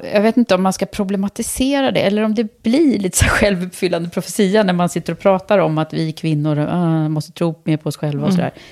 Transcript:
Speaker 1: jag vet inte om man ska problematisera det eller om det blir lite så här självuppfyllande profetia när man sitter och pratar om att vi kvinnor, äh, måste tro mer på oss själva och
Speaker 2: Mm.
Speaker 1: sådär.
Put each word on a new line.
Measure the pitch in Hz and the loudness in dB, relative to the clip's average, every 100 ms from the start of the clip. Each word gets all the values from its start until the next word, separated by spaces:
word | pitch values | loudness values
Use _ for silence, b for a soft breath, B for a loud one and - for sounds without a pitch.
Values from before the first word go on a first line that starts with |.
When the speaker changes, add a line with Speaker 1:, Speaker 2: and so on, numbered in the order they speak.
| - | 0
Speaker 1:
jag | 208 | 0
vet | 220 240 | 2 2
inte | 233 | 2
om | 185 | 2
man | 190 | 0
ska | - 196 | -2 -4
problematisera | - 196 196 196 - 226 - 262 277 262 | -4 -4 -2 -4 -6 -8 -4 0 0 0
det | 175 | 0
eller | 185 208 | 0 0
om | 214 | 0
det | 220 214 - | 0 -2 -4
blir | 226 269 302 208 | 0 2 4 2
lite | 185 - | -2 0
så | |
här | 170 | 0
självuppfyllande | - 208 180 180 - 175 175 170 | 2 2 0 -4 -4 -2 -2 -4
profetia | 185 - - 190 214 | -6 -6 0 2 2
när | 196 | 2
man | 180 175 | 2 0
sitter | 175 170 | -2 -6
och | 170 | 0
pratar | 202 190 - 202 | 2 2 2 2
om | 160 156 | 2 0
att | 156 | -2
vi | 156 160 | -4 -6
kvinnor, | 156 160 151 151 147 | -4 -2 0 0 0
äh, | 151 170 165 160 156 | 0 0 0 2 0
måste | 151 - | -2 -6
tro | - 170 160 | -4 -4 -2
mer | - 156 | -2 -2
på | 156 | -2
oss | - | -6
själva | 151 143 147 | -4 -2 0
och | |
Speaker 2:
Mm. | 180 | 0
Speaker 1:
sådär. | 127 B B | 0 B B